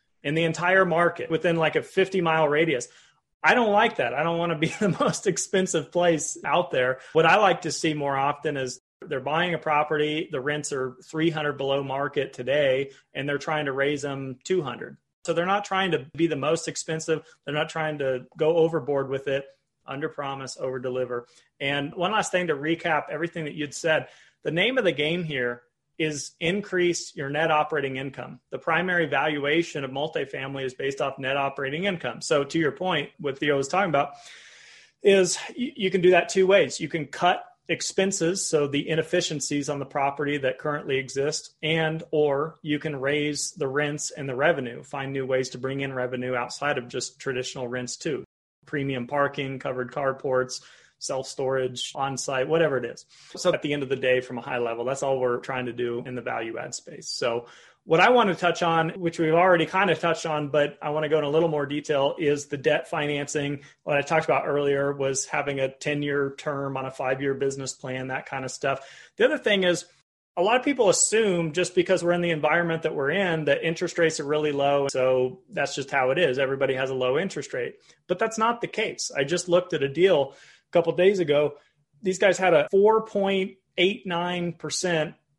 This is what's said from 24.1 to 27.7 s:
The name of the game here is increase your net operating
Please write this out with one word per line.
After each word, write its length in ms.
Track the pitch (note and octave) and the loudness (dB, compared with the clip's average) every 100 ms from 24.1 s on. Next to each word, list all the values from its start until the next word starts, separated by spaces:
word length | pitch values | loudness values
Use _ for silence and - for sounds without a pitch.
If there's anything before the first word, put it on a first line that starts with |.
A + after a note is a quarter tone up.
| - _ _ | -12 _ _
The 80 | D3 | -2
name 280 | D#3+ A3 C4 | 0 2 2
of 60 | |
the 60 | F#3+ | 0
game 320 | C#3+ D3+ F3+ | 2 0 -2
here 400 | D#3+ C3+ B2 A#2+ _ _ _ - | -2 -2 -2 -4 _ _ _ -4
is 360 | D#3 D3 - - | -4 -4 -10 -4
increase 760 | E3+ G3+ G3+ F#3 F3 E3 - | -2 -2 -2 0 0 0 -6
your 160 | - C#3 | -8 -4
net 220 | D3 D#3+ | 0 2
operating 440 | D3+ D3+ | 2 2